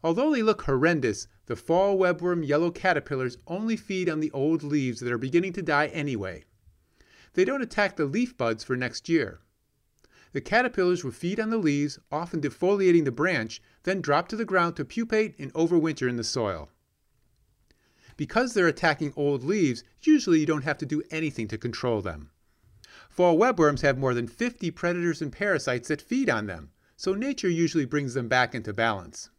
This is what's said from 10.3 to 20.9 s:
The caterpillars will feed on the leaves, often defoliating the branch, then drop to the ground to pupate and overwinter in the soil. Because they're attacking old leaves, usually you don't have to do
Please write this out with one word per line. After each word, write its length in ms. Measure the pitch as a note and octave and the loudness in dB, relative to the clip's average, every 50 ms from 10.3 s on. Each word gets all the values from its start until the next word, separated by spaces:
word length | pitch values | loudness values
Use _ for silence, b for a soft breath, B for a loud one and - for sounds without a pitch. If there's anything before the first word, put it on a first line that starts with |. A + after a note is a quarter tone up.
| b | b
The 80 | C#3+ | -8
caterpillars 640 | B2+ - G3 A#3 B3+ B3 B3 - F#3 F3+ F3+ F3 D#3+ | -4 2 2 2 2 2 0 0 2 2 2 0 -2
will 60 | C3 | -8
feed 280 | A2 - - F3 G3 A3 | -8 -4 -4 -4 -2 -2
on 100 | G#3+ A3 | -2 -2
the 80 | A3+ | -2
leaves, 400 | A3+ F#3 D#3 C#3+ C#3+ C#3+ C#3+ - - _ _ | 0 0 0 0 0 -2 -4 -6 -12 _ _
often 300 | - D3+ F3 E3+ - E3 | -6 -6 -6 -6 -6 -4
defoliating 640 | D3 C#3+ C#3 - F3 F#3 G3+ G3+ F#3+ F3+ E3+ E3+ D3+ | -4 -4 -4 0 0 0 2 4 4 6 6 6 4
the 60 | C#3 | 2
branch, 500 | A#2 B2 D3+ F#3 F3 C3 A2 A2+ - - b b b b b | -2 0 0 0 0 -2 -4 -6 -10 -16 b b b b b
then 180 | F#3 F#3+ F#3+ | -4 -4 -2
drop 260 | D3+ D3 C#3+ D#3 E3+ - | 0 2 2 2 2 -2
to 60 | A3+ | -6
the 80 | G#3+ A3+ | -6 -4
ground 320 | - F#3+ F3+ E3+ E3+ E3+ | 0 0 0 0 0 -2
to 80 | D#3+ C#3 | -6 -10
pupate 500 | - - A3+ A#3 A3+ A3 G#3+ A3 G3+ C#3 - | -6 -4 -6 -4 0 0 0 0 -2 -4 -12
and 140 | D3 C3 - | -14 -8 -2
overwinter 560 | D#3+ E3 E3 F3 E3 D#3 D#3+ D3 - C3+ B2 | 0 2 4 4 4 2 2 -2 -2 -2 -2
in 80 | B2 | -2
the 80 | A#2+ A2+ | -2 -4
soil. 460 | - - C3 A2+ G2+ F#2 D#2 C#2+ - _ _ _ _ _ _ _ _ _ _ _ _ _ _ _ _ _ _ _ b b b b b b b b b b | -4 -2 -2 -2 -2 -2 -4 -8 -14 _ _ _ _ _ _ _ _ _ _ _ _ _ _ _ _ _ _ _ b b b b b b b b b b
Because 360 | - D3+ - - A3 C4 B3 A#3+ | -10 -8 -2 0 0 0 2 2
they're 140 | G#3 F3+ | 2 4
attacking 460 | E3 - - - E3 D3 - D#3 D3 - | 4 2 2 2 0 2 2 -4 -6 -2
old 300 | - C#3+ C#3+ C#3+ B2+ B2 | -2 0 0 0 0 0
leaves, 400 | D3 G#3 G#3+ E3+ C#3 A#2+ - - _ _ _ | 0 2 2 2 2 0 -2 -8 _ _ _
usually 380 | - D#4 D#4 C#4+ - F#3+ E3+ D#3 | 4 6 6 6 6 4 4 4
you 60 | D3+ | 4
don't 180 | D3 D#3 D3+ C3 | 2 0 -2 -2
have 160 | D#3 C#3+ - | -4 -4 -4
to 60 | D3+ | -4
do 180 | B2 | -4